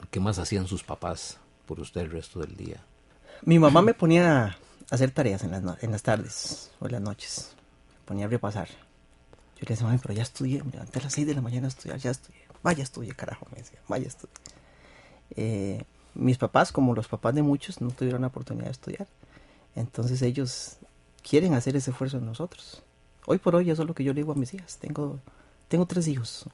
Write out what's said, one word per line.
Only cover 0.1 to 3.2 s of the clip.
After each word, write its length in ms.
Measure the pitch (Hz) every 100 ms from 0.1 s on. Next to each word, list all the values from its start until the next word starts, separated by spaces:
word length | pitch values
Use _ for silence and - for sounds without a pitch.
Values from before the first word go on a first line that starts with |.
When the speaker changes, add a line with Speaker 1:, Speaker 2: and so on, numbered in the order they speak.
Speaker 1:
¿Qué 80 | -
más 220 | 98 92
hacían 260 | 85 101 90
sus 160 | 95
papás 560 | - 76 87 80 - - _ _ -
por 120 | 78
usted 220 | 71 87
el 100 | 87
resto 300 | 82 - 90
del 160 | 76 95
día? 240 | 90 82 - _ _ _